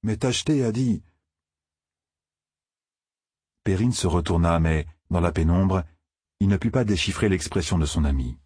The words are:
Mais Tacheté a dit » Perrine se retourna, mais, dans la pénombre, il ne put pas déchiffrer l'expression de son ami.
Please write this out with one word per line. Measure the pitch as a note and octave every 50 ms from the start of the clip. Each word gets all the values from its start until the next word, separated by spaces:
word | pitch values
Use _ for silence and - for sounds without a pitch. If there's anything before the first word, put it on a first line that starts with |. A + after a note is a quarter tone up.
| -
Mais | A2 A2
Tacheté | G#2 - C3 A#2+ - - - D#3 C#3+ B2+
a | A2+ G#2+
dit » | A#2+ C3 B2 G#2+ E2+ - _ _ _ _ _ _ _ _ _ _ _ _ _ _ _ _ _ _ _ _ _ _ _ _ _ _ _ _ _ _ _ _ _ _ _ _ _ _ _ _ _ _ _ _ _ _ _ _ _ _ _ _
Perrine | - F#2+ F#2 A2 B2 A#2+
se | - - F#2
retourna, | D#2+ F2+ D#2+ - F2+ E2 E2+ E2+ E2+ E2
mais, | D#2+ D#2+ D#2+ D#2 D2 - - _ _ _
dans | - F2
la | E2+ F2
pénombre, | D#2+ F2+ E2 D#2+ E2+ F2+ F#2+ F#2+ F#2+ F#2+ E2 - _ _ _ _ _ _ _ _ _ _
il | G2+ G2
ne | G2+
put | F#2 - A2+
pas | - C3 B2
déchiffrer | G#2 G#2 F2+ - - F#2 - - G#2
l'expression | F#2+ F2+ - - - G2 E2+ - F#2 E2+
de | D#2
son | C#2+ - - D2
ami. | C#2+ C2+ C2+ B1+ B1 B1 - _